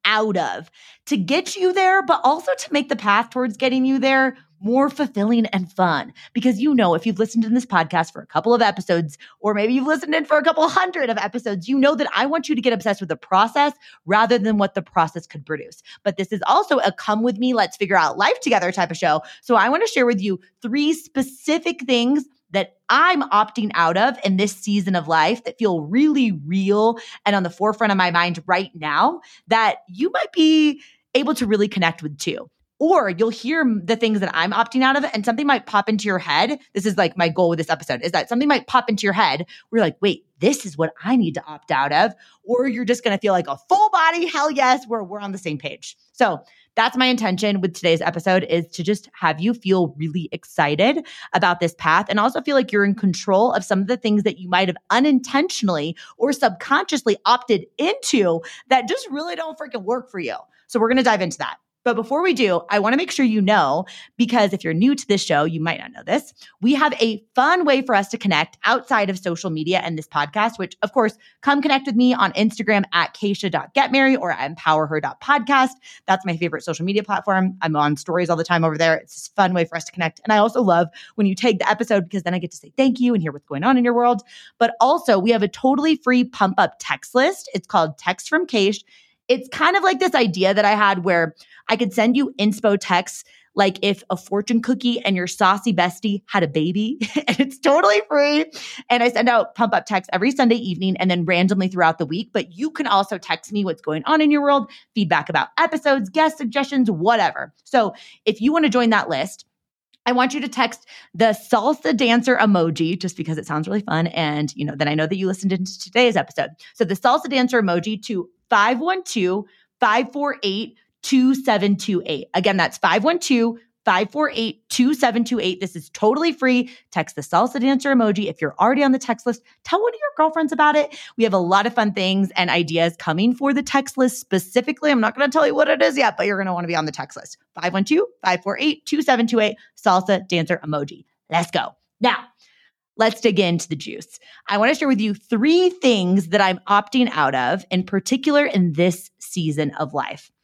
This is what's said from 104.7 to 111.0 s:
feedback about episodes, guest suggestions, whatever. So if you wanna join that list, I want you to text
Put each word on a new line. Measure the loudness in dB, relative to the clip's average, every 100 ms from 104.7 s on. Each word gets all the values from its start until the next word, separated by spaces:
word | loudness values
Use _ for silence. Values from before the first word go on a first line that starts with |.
| -14 _
feedback | -4 0 0 0
about | -2 0 0
episodes, | 0 0 0 0 0
guest | 0 0 0
suggestions, | -4 -4 -2 0 0
whatever. | 0 0 2 0 -2 -12 _
So | _ 0 0 -4 -20 -4 -4
if | 0
you | 0
wanna | 2 2
join | 4 4
that | 2 0
list, | -4 -4 -8 -20 _ _ _ _ _ -2
I |
want | 0 0 -2
you |
to | -6
text | -2 -2 -4 _ -20